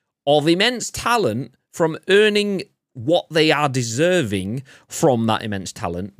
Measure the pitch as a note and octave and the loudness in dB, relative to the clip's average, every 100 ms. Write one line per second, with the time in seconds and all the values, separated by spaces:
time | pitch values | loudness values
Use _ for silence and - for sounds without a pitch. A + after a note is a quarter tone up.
0 | _ _ C#3+ D3 D3+ F3 A#3 A#3+ - - | _ _ 2 2 4 2 0 -2 -8 -6
1 | A3+ A#3+ C#3 A2 - _ _ - D#3+ D#3 | -2 0 0 -2 -8 _ _ -2 -2 -2
2 | - G3 G#3+ G#3 G#3 F#3+ - _ _ C3 | 2 4 4 2 0 -4 -8 _ _ -8
3 | A2+ E3+ - D#3+ D#3 D3 D3 B2+ A#2 A#2 | 0 0 0 2 2 2 0 -2 -4 0
4 | F3 F3+ A2+ G2 F#2+ C3 - - _ - | 0 2 0 -2 -4 -8 -12 -20 _ 0
5 | D3 A#2+ A2+ G#2+ G#2+ G2 F2+ - F2+ F2 | 2 2 2 0 -2 -8 -8 -8 -8 -6
6 | G2 - | -10 -8